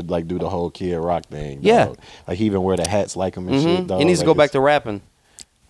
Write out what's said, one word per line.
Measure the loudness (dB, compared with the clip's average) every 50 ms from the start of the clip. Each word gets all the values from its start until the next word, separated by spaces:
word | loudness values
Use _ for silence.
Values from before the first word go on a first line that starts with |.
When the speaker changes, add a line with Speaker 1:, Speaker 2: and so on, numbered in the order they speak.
| -2 -2
Speaker 1:
like, | -2 -2 -2
do | -4 -4 -4
the | -4 -4
whole | -2 -4 -4 -4
Kid | -6 -6 -6 -4 -4
Rock | -2 -2 -2 -2 -2 -4
thing, | -8 -10 -10 -10 -10 -8 0
Speaker 2:
Yeah. | 2 4 4 4 4
Speaker 1:
dog. | 0 -2 -10 -18 -20 -20 -18 -10
Like, | -8 -4 -2
he | 0
even | 0 0 0 2
wear | 2 0
the | 0 0 0
hats | 0 0 -2 -2 -4
like | -4 -4 -4 -4
him | -6 -4
and | -2 0
Speaker 2:
Mm-hmm. | 0 2 2 0
Speaker 1:
shit, | 0 -2
dog. | -2 0 2
Speaker 2:
He | 2
needs | 2 2 4
to | 4
Speaker 1:
Like, | 2 4
Speaker 2:
go | 4
back | 4
Speaker 1:
it's | 2 2
Speaker 2:
to | 2
rapping. | 2 4 2 2 0 -4 -6 -8 -10 _ _ _ _ _ _ -20 -20 _ _ _ _